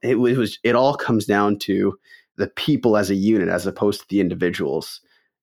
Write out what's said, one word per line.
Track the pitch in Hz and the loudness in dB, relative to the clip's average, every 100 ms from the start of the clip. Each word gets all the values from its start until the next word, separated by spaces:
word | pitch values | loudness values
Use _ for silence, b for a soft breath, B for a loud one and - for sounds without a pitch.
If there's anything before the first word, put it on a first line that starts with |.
it | 117 | -2
was, | 120 123 | 2 2
it | 127 | 2
was, | 107 - | -2 -2
it | 117 | 0
all | 120 135 | 2 2
comes | 143 - 113 107 | 0 0 -2 0
down | 101 104 101 | 2 2 0
to | - 95 98 - b b b - | -2 0 0 -2 b b b -8
the | 101 | -8
people | - - 131 120 107 | -4 -2 2 4 2
as | 95 | 2
a | |
unit | 98 104 107 87 | 0 2 2 2
as | 90 95 | -2 -4
opposed | - 104 - | -2 -2 -2
to | - | -2
the | 98 | 0
individuals. | 90 87 90 85 76 78 - - _ _ _ _ | 0 0 -4 -2 -4 -4 -6 -16 _ _ _ _